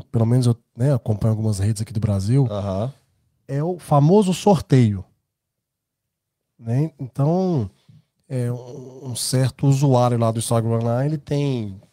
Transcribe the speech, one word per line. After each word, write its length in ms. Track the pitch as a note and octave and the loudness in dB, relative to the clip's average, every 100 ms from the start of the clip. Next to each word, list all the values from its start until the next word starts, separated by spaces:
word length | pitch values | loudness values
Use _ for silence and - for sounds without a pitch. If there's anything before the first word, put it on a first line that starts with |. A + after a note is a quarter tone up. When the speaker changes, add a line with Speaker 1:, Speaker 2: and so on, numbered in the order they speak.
| - | -2
Speaker 1:
pelo 140 | A#2+ A2+ | 0 2
menos 180 | B2 B2 | 2 2
eu, 100 | A2+ _ - | 0 _ -4
né, 180 | C3 | 0
acompanho 380 | C3+ - G#2 A2+ | 0 -2 -2 0
algumas 240 | G#2+ A2 G2+ | 0 -2 -2
redes 240 | G2 G#2 | -2 -4
aqui 100 | A2 | -2
do 60 | G#2+ | 0
Brasil, 480 | G#2 G2 G2 C3+ B2+ | 0 -2 0 0 0
Speaker 2:
Aham. 420 | G#2 G2+ F#2+ A#2+ - _ _ _ _ - | -2 -4 -4 -6 -8 _ _ _ _ -10
Speaker 1:
é 160 | C3+ | -6
o 160 | D#3+ F3+ | -6 -8
famoso 520 | - D3 C#3+ G3+ F#3 | 0 4 6 4 4
sorteio. 720 | F3+ G3+ F3 - C3+ A#2 G2 - _ _ _ _ _ _ _ _ _ _ _ _ _ _ _ | 2 2 2 4 4 4 0 -8 _ _ _ _ _ _ _ _ _ _ _ _ _ _ _
Né? 300 | A2+ B2 D#3 - | -4 -2 -2 -6
Então... 680 | B2+ - C#3 F3 F#3 D#3+ G2 - _ - _ _ - | -10 -2 0 2 0 0 -4 -8 _ -20 _ _ -10
é, 240 | C3 A#2+ | -6 -6
um, 580 | B2 B2 B2+ B2+ C3 C3+ | -6 -12 -16 -16 -16 -12
um 40 | A#2 | -8
certo 520 | - C3 C3 - C#3+ | -2 0 0 0 2
usuário 500 | C3+ C#3+ B2 B2 A#2+ | 2 4 4 4 2
lá 140 | A#2 | 0
do 80 | A2+ | 0
Instagram, 400 | - A#2 A2+ A2+ | -2 -2 0 -2
lá, 220 | A#2 A#2+ C#3+ | -2 -2 -2
ele 120 | D#3 | -6
tem 640 | - C#3+ C#3+ B2+ G#2 F#2+ - | -4 -4 -2 -4 -6 -12 -20